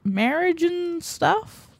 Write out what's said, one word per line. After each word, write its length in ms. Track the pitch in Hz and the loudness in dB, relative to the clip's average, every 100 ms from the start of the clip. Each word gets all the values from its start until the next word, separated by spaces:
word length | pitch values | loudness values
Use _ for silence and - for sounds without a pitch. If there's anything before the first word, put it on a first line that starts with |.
marriage 580 | 202 196 233 311 359 330 | -4 0 2 2 2 2
and 400 | 339 349 349 339 | 0 0 -4 -6
stuff? 680 | - - - 415 - - - | -8 -2 2 2 -2 -16 -20